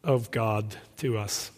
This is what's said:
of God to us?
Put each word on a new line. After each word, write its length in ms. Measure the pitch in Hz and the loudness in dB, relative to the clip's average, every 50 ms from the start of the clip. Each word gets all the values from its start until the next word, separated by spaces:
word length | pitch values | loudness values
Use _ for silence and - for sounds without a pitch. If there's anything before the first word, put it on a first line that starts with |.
| - | 4
of 280 | - 135 127 117 - | 4 4 4 2 0
God 460 | - 120 113 110 107 104 107 107 104 - - - - - | -2 0 2 2 2 2 0 -2 -8 -12 -18 -20 -12 -4
to 180 | - 135 117 | -2 -2 0
us? 340 | 110 104 101 - - - - - | 0 -2 -2 -4 -6 -6 -8 -14